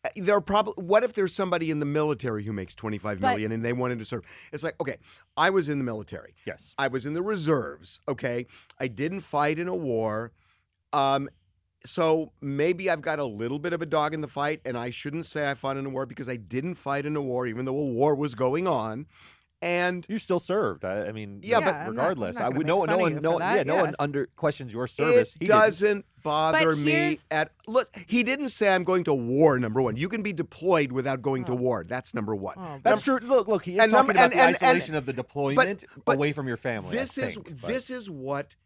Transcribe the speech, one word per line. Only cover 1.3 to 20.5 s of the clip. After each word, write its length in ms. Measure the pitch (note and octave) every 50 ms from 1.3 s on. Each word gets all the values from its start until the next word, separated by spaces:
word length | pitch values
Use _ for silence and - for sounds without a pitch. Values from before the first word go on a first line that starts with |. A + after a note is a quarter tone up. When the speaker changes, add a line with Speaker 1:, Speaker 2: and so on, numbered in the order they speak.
| -
Speaker 1:
somebody 360 | - G3 F#3 F3+ E3+ E3 D#3
in 80 | D#3 D3+
the 60 | D3
military 580 | C#3+ C#3+ D3+ D3+ D3+ D3 - C3+ B2 A2 G#2+ G2+
who 80 | A2
makes 220 | G#2+ G2 F#2 - -
twenty-five 440 | - - A2 G#2+ G2 - G#2+ G2+ F2+
million 300 | G#2 C4 B3 A2 G#2+ G#2+
Speaker 2:
But 40 | A2+
Speaker 1:
and 80 | A2+ A2+
they 80 | A#2
wanted 260 | B2 B2 B2+ B2 B2 A#2
to 60 | A2
serve? 180 | - B2+ A2 - - - - - -
It's 100 | - D3
like, 140 | D#3 D#3+ - -
okay, 180 | E3 - - - _ - - - _ _ _
I 140 | C#3+ D#3+ F#3+
was 180 | F#3+ F#3+ D#3+ C#3+
in 100 | D3 C#3
the 60 | C3
military. 500 | A#2+ A2+ A2 G2+ - - E2 - - _ _ _
Speaker 3:
Yes. 260 | - D#2 - - - _ -
Speaker 1:
I 80 | C#3
was 180 | C3 B2 C3 A2
in 100 | C#3+ D#3
the 80 | E3+
reserves, 760 | F#3 G#3 G#3+ F#3 D#3 D3+ D#3 C3+ G#2 C#2+ - D#2 F2 - - - _
okay? 400 | - C#3 - - B2 A#2+ A#2+ B2 _ - - - _ - _
I 80 | C3+
didn't 340 | C3 A2 G2 C#3+ E3 F#3+ G3
fight 380 | E3 - - C#3+ D3 D3+ D#3 D#3
in 80 | F3
a 80 | F3+ F#3
war. 560 | F3+ D#3+ C3 A#2 A2+ A2 A2 G#2 A2 A#2 A#2 _ _ _ _ _ _ _ _ _ _ _ _
Um, 360 | - C#3+ C#3 C3+ C#3 C#3 C#3 C3+ _ _ _ _ _ _ _ _ _ _ -
so 460 | - - - E3 D#3+ D#3+ D#3+ D#3 - _ _
maybe 480 | - C#3 C#3 C#3 D3+ F3 F3+ F3 F#3+ F#3
I've 140 | E3+ D3+
got 160 | C3+ E3 D#3 D3
a 60 | C#3+
little 340 | B2 G#2+ G#2 A2+ A#2+ C#3 D3
bit 140 | D3 F3 E3+
of 80 | E3
a 40 | E3+
dog 280 | D3+ D#3+ D#3 D3 D3+ D#3
in 60 | D#3
the 60 | D3+ B2+
fight, 320 | - C#3+ C#3+ D3 D#3 D3+ _
and 120 | C3 B2
I 120 | A#2+ A#2 B2+
shouldn't 360 | A#2+ - - C#3+ C#3+ E3 E3
say 240 | - - D#3 D3 C#3
I 40 | C#3
fought 220 | B2 - C3+ C3+
in 80 | C#3 C3+
a 60 | C#3
war 160 | C3 C3 C3
because 220 | A#2+ A#2 - C3+ B2
I 60 | B2+
didn't 400 | A#2 G#2 E2 A#2 C3 C#3+ F3+ F3
fight 280 | - - C#3 C#3 C#3+ C#3+
in 100 | D3+ D3+
a 40 | D3
war, 240 | C#3+ C3 B2 B2+ B2+
even 180 | B2 A2 A#2+ C3
though 100 | C3 C3
a 80 | C#3+ D3
war 300 | C3+ A#2+ A2+ C#3 D3+ D3
was 200 | C3+ D3 C#3+ A#2+
going 320 | G#2 C3 B2+ C3+ E3 F#3
on. 400 | F#3 D#3 A#2+ G#2+ A2 G#2+ B2 D3+ _ _ - - - - _ _ _ _ _
And 440 | - F3 F3 F3 F3+ F3+ F3+ F3+ E3 -
Speaker 3:
You 80 | G#3 G#3+
still 220 | - - F#3 F3
served. 440 | - -